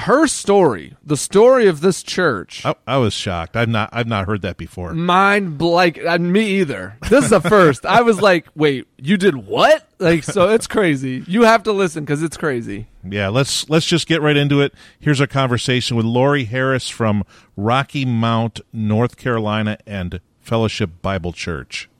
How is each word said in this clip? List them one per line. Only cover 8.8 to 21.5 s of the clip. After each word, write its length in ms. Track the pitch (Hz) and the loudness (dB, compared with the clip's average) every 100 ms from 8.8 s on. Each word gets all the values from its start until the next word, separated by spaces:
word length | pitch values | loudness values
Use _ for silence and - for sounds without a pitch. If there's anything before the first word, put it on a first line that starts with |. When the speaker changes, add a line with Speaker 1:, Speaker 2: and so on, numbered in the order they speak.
| - _ | -8 _
Speaker 1:
you 200 | 135 202 | -2 2
did 180 | 190 135 101 | 2 0 -2
what?" 400 | 110 214 311 - - | 2 4 4 0 -2
Like, 240 | 170 170 | 0 0
so 260 | 147 180 180 | 0 0 2
it's 180 | 226 - | 2 0
crazy. 560 | 220 180 135 135 127 - | 0 0 0 -4 -8 -4
You 160 | 208 | 4
have 200 | 226 226 | 4 4
to 80 | 220 | 2
listen 340 | 196 185 160 143 | -2 -2 -4 -4
'cause 160 | 147 | -4
it's 160 | 160 - | -4 -4
crazy. 500 | 156 123 110 101 113 _ 92 | -4 -4 -6 -10 -12 _ -8
Speaker 2:
Yeah, 220 | 101 98 | -4 0
let's, 380 | 120 135 - - | 0 -2 -4 0
let's 160 | 160 - | 0 2
just 220 | 170 - | -2 0
get 140 | 165 | 0
right 140 | 151 147 | 2 2
into 240 | 143 143 | 2 2
it. 120 | 143 - - _ | 0 -4 -20 _
Here's 220 | 151 135 | -2 0
our 60 | 139 | 0
conversation 680 | 135 131 120 - 127 - 117 | 0 0 -2 0 -2 -2 -2
with 80 | 113 | 0
Lori 400 | 123 135 143 110 | 0 2 0 -2
Harris 440 | 127 131 127 - | -4 -2 -2 -6
from 340 | - 110 104 - _ _ - | -4 -2 -2 -4 _ _ -6
Rocky 500 | 104 131 135 147 127 | -2 -2 -2 -4 -2
Mount, 540 | 113 117 113 117 - - | 0 0 0 -2 -8 -12
North 440 | 113 107 107 120 - | -6 -2 0 -2 -4
Carolina, 600 | 131 113 107 107 107 107 - | -4 -4 -2 -4 -4 -6 -10
and 320 | 101 87 87 - _ | -8 -8 -10 -16 _
Fellowship 600 | - 113 110 - 95 85 | -4 -2 -2 -2 -6 -6
Bible 300 | 95 95 87 | -6 -6 -8
Church. 580 | - - | -10 -10